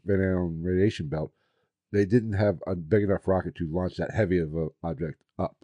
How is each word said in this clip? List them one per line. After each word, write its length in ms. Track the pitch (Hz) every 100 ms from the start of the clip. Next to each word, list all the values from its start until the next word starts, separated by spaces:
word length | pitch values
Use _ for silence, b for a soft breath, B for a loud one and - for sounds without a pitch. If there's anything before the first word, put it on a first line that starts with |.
Van 180 | 98 98
Allen 400 | 95 90 87 80
radiation 440 | 87 92 104 - 76
belt. 240 | 78 78 - _ _ _ _ _
They 100 | 101 98
didn't 280 | 120 110
have 280 | 101 104 85 -
a 80 | 90
big 280 | 78 104
enough 220 | 101 98 -
rocket 300 | 92 85 -
to 120 | 82
launch 240 | 85 92 -
that 160 | 131
heavy 240 | - 98 90
of 160 | 80
an 160 | 80 78 -
object 380 | 85 71 80 - _ -
up 160 | 92 -